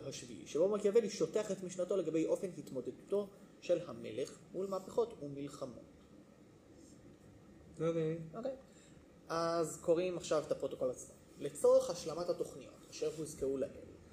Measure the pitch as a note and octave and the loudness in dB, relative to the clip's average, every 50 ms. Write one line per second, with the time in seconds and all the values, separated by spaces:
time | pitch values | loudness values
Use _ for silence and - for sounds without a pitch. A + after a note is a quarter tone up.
0 | - C3+ B2 - - A#2+ A#2 - - - - C#3+ E3+ G3 G#3+ G3+ G3+ G#3 F#3+ A#3 | -2 -8 -8 -8 -10 -10 -12 -12 -8 -4 2 4 4 4 4 4 4 6 6 6
1 | A3 G3 - - E3 D3+ - A3 G#3 G#3+ F#3+ - F#3 F3 - F3+ F3 F3+ G#3 F#3+ | 6 4 2 2 2 2 2 2 0 0 -2 -4 -4 -6 -4 -2 0 2 2 2
2 | E3+ D#3 D#3 D#3+ D#3+ - - - - F#3 E3 D3+ C3+ - C#3 C3 A#2+ C3 A#2+ - | 2 2 2 2 4 4 2 2 0 -2 -6 -8 -10 -8 -6 -4 -4 -4 -6 -8
3 | - - G3 G3+ G3+ F#3+ - - - - - - - - F3 E3 E3 - B2 A#2 | -4 -2 0 0 0 -2 -6 -16 -20 -20 -20 -6 0 2 2 2 2 -2 -8 -8
4 | A#2 A#2 G#2+ A2+ C#3+ - - - - - - E3+ F#3+ G3 F#3+ F#3+ F#3+ - - - | -8 -6 -4 -4 -4 -4 -6 -12 -16 -10 -6 -6 -4 -2 -4 -4 -6 -2 0 0
5 | A3+ A3+ - - C#3+ C#3+ C#3 C#3 C#3+ C#3 - - C#3 C3 A2+ - - - - - | 0 0 -2 -6 -10 -8 -8 -8 -8 -8 -8 -8 -8 -10 -10 -12 -16 -18 -20 -20
6 | - - - - - - - - - - - - - - - - - - - - | -20 -20 -20 -20 -20 -20 -20 -20 -20 -20 -20 -20 -20 -20 -20 -20 -20 -20 -20 -20
7 | - - - - - - - - - - - - - - - - D#3+ E3 E3 E3 | -20 -20 -20 -20 -20 -20 -20 -20 -20 -20 -20 -20 -20 -14 -6 -2 0 0 2 2
8 | D#3+ D#3 D#3+ E3+ D#3+ D#3+ - A3+ A#3 C4+ C4+ - - - - - - - - - | 2 0 0 -2 -6 -8 -8 -6 -6 -6 -6 -8 -12 -18 -20 -20 -20 -20 -20 -20
9 | - - - - - - D#3+ E3 E3+ E3 E3 E3+ E3 D#3+ - - - - E3+ D#3+ | -20 -20 -20 -18 -8 -4 -2 0 2 2 2 2 2 0 -2 0 2 4 4 4
10 | F3+ F#3 F3+ E3 - - E3+ D3+ C#3+ - C#3 - - C3+ C3 - C3 B2+ B2 - | 4 2 -2 -4 -2 2 2 2 2 2 0 0 0 -2 0 0 0 0 0 -2
11 | - - - - - - - - C#3 C#3+ - - - B3 B3+ C4 B3+ G#3 F3 E3 | -8 -14 -16 -20 -20 -20 -10 -8 -6 -6 0 4 8 8 10 8 8 4 0 -4
12 | - D#3+ D3 D#3+ F3 F3 E3+ - E3 - - C#3+ B2 - - - - - - - | -4 -6 -4 -2 0 0 0 0 -2 -6 -8 -10 -14 -14 -16 -18 -18 -16 -6 -4
13 | D3+ D#3 D3+ D#3 D#3+ C#3+ - - C#3+ C3+ C#3 C3+ B2 - - - - - - - | -2 -2 -2 -4 -6 -8 -4 -2 0 0 0 0 -2 -2 -4 -8 -16 -16 -18 -18
14 | - - | -20 -20